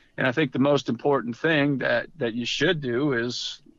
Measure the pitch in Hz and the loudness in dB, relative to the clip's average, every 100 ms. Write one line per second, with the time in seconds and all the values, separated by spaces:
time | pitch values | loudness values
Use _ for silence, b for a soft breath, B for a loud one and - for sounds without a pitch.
0 | b - 110 131 160 131 143 143 - 113 | b -2 0 0 0 2 4 2 0 0
1 | 147 139 120 113 160 156 143 131 131 120 | 2 2 0 -2 0 2 2 0 0 0
2 | - - 120 117 117 - 151 165 131 120 | -2 -4 -4 -2 -4 0 0 0 -2 -2
3 | 147 120 120 - - - - | 0 0 -2 -6 -10 -12 -20